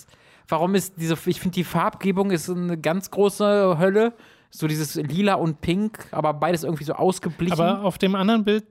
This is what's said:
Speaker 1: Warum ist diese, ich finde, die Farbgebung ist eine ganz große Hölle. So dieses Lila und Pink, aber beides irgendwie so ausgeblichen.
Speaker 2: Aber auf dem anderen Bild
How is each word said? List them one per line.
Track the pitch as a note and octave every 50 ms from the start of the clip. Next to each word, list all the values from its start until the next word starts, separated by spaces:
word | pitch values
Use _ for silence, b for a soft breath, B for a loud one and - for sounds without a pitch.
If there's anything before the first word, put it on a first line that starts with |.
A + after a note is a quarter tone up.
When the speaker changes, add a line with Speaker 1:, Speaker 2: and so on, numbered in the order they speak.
| - b b b b b b b b b
Speaker 1:
Warum | E3+ D#3 E3+ F#3 G3
ist | F#3+ - - -
diese, | D#3+ E3 D#3+ E3 - -
ich | F#3 - -
finde, | - F#3 E3+
die | F#3 D#3
Farbgebung | - E3 E3+ F3+ G#3+ - - F#3+ G3 F#3 F#3+ G3 G3
ist | F#3 D#3 - F3+
eine | F3+ F3 F3 F3 E3+
ganz | D#3+ D3 D3+ E3+ G3 F#3+ -
große | - F#3+ G3+ G3+ - - G#3 G#3 G#3 G3+ G3 F#3 F3
Hölle. | D3+ F#3 F#3+ G3 G#3+ A3+ A#3 A#3 B B B B B B B -
So | - D#3+
dieses | D#3 D#3 D#3 D#3 C#3+ -
Lila | D#3+ D3+ C3+ D3 F#3 G#3 G3 F#3+
und | C3 E3 E3 D3 -
Pink, | - E3+ E3+ G3 G#3+ A3 - - - -
aber | - D3+ D#3 D3+
beides | D3 D3 D3+ E3 F3+ E3 D#3+
irgendwie | E3+ E3 C#3+ D3
so | D3+ -
ausgeblichen. | - E3 F#3 F#3 - - F3+ D3 - E3+ F3+ E3 D3+
Speaker 2:
Aber | E3+ F3+ A3+ G3+ G#3
auf | F#3 -
dem | - G3 F#3 G3
anderen | F#3+ F#3 G#3 A#3 A3+ G3+
Bild | G#3 G#3 G#3+ G#3+ _